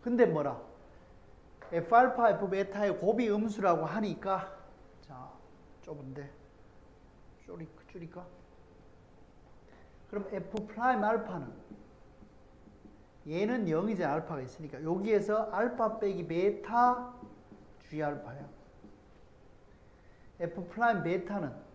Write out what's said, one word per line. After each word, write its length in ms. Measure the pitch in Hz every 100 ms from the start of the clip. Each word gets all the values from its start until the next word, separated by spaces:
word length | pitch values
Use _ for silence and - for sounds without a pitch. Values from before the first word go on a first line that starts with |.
근데 240 | 247 240 214
뭐라? 360 | 156 139 - - - - - - - - - - - -
F 240 | 170 170 226
알파, 360 | 254 247 233
F 180 | - 196
베타의 480 | 190 196 202 202 -
곱이 320 | 180 226 226
음수라고 560 | 208 220 208 196 165 160
하니까, 680 | 190 208 - 190 190 - - - - - -
자, 300 | - 127 135 - - - - -
좁은데. 460 | - 147 135 135 139 - - - - - - - - - - - -
줄이-, 240 | 175 160 - -
줄일까? 380 | 185 165 180 180 - - - - - - - - - - - - - - - - - -
그럼 180 | 208 196
F 380 | 190 170 208 208
프라임 340 | 226 247 240
알파는? 460 | 208 226 208 175 123 - - - - - - - - - - - - - - - - - 151
얘는 440 | 165 214 247 185
영이제 340 | 156 208 196
알파가 380 | 156 151 165 151
있으니까 420 | 127 - 151 127
여기에서 680 | 156 190 208 208 202 214 214
알파 460 | 185 240 240 220 214
빼기 280 | 202 180 165
베타 840 | 170 196 - - 233 247 247 - - - - - - - - -
G 140 | 151
알파야. 460 | 147 147 - 139 143 - - - - - - - - - - - - - - - - - - -
F 260 | 170 - 175
프라임 360 | 214 233 202
베타는? 640 | 156 185 180 202 147 117 -